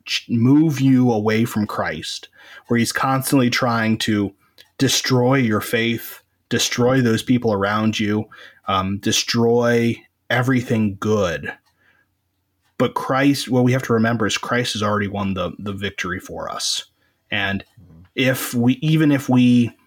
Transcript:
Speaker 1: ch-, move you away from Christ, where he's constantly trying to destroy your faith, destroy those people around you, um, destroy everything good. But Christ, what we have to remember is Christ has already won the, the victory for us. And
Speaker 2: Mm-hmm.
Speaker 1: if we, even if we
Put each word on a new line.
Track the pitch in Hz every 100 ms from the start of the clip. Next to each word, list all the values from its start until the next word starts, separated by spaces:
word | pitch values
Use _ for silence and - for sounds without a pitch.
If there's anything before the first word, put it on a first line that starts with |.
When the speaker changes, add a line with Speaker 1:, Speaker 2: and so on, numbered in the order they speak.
| -
Speaker 1:
ch-, | - -
move | 117 123 147 160 131
you | 135 127 123
away | 110 107 110 117
from | 107 104
Christ, | - 98 78 - - - _ - - -
where | 120
he's | 113
constantly | - 139 131 - 143 123
trying | - 123 117 110 110
to | - 104 98 - _ - _ -
destroy | 131 - - 127 123 139
your | 113 107
faith, | - 117 117 117 - - _ _ -
destroy | 120 - - 120 131
those | 120 110
people | - 123 117
around | 101 98 107 110 110
you, | 104 107 107 - - _ -
um, | 95 95 98
destroy | 113 - - 120 117 120 120 120 117 113 _ _ -
everything | 120 123 127 120 113 107 98
good. | 107 107 90 73 71 - _ _ _ _ _ _ _ _ _ _ _ -
But | 123
Christ, | - - 131 143 139 -
what | 127 123
we |
have | 127
to | -
remember | 113 113 117 101
is | -
Christ | - 120 117
has | 107
already | 104 104 101
won | 101 98
the, | 92 87 -
the | 101
victory | 95 98 - 90 95
for | - - -
us. | - - - - _ _ _ _
And | 104 98 98 - -
Speaker 2:
Mm-hmm. | 85 82 90 123
Speaker 1:
if | 127 131 -
we, | 123 120 127
even | 156 156 151
if | 139 131
we | 127 123 123 113 -